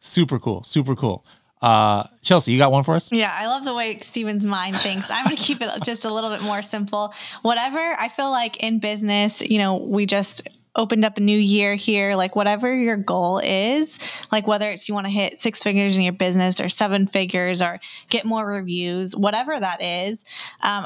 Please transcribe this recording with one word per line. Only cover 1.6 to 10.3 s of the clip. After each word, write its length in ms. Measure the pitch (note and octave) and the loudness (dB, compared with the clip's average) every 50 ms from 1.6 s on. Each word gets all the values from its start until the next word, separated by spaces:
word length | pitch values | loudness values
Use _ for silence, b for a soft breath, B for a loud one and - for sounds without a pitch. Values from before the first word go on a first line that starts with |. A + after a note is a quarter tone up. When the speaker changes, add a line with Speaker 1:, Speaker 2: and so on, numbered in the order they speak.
| - | 4
Speaker 1:
Uh, 420 | A#2+ A2+ G#2+ G#2+ G#2+ G#2 G#2 G#2 - - _ - | 4 6 6 6 4 4 2 -2 -6 -12 _ 2
Chelsea, 300 | - F#3 E3 - A#2+ A#2 | 4 4 4 4 4 4
you 60 | B2+ | 4
got 120 | C#3+ C3+ | 4 6
one 140 | C3 C#3 C3+ | 6 4 4
for 100 | D#3+ D#3+ | 2 0
us? 160 | E3+ - - | 0 0 0
Speaker 2:
Yeah, 220 | A#3+ A3+ A3 G3 E3 | 0 0 0 0 -2
I 120 | F3+ G#3+ | -4 -2
love 180 | A3+ B3+ C4+ C4+ | -2 -4 -2 -4
the 80 | C#4 B3 | -4 -4
way 240 | A#3+ A#3 A3 G#3 G#3+ | -2 -4 -4 -6 -8
Steven's 440 | - - - A#3 A3+ G#3+ G#3 G3+ G3+ | -8 -6 -6 -4 -4 -2 -2 -2 -2
mind 320 | G#3 G3+ F#3 F3+ F#3+ F#3+ | -2 -2 -2 -2 -4 -2
thinks. 340 | F#3+ - G3+ F#3+ F#3+ F#3+ - | -2 -2 -2 -2 -4 -4 -4
I'm 140 | - A3+ C4 | -4 0 0
gonna 120 | C4+ D#4 | 0 0
keep 260 | D4 - - C#4+ B3 A#3+ | 0 -2 -2 -2 -2 -4
it 80 | G#3+ - | -6 -4
<laughs> 80 | - - | -4 -4
just 200 | B3 A#3 A3+ - | -4 -2 -2 -4
a 80 | A3+ G#3+ | -4 -2
little 180 | A3 A3 A3+ | -2 -4 -4
bit 120 | G#3+ G3 F#3+ | -4 -4 -4
more 180 | G#3 G#3 G3+ G#3 | -4 -4 -4 -4
simple. 520 | - - G#3+ G3+ G3+ - G#3 G#3 G#3 B B B B B B - | -6 -4 -4 -4 -4 -2 -4 -4 -4 B B B B B B -2
Whatever, 360 | A3+ A#3+ A#3 A#3+ C4+ C4+ D#4+ | 0 0 0 0 -2 -2 -2
I 300 | E4 E4+ D#4+ - A3 B3 | -2 -2 -2 -2 -4 -6
feel 220 | - - C#4 C4+ | -4 -4 -2 0
like 320 | C4 B3 A#3+ A#3 - - - | 0 0 -2 -2 -4 -4 -4
in 180 | A3 A3+ A3 | -2 -2 -2
business, 600 | G#3 G#3+ G#3+ G#3 G#3 G#3 G3+ G3+ G#3 G#3+ - - | -2 -2 -4 -2 -2 0 2 2 2 2 2 0
you 180 | - - A3 G#3 | 2 2 4 4
know, 180 | G3+ F#3+ F#3+ | 4 2 0
we 280 | F#3 - - G3 G#3 G#3 | 0 -2 -2 0 0 2
just 420 | F#3+ G3+ G3+ G3 - | 2 2 2 2 0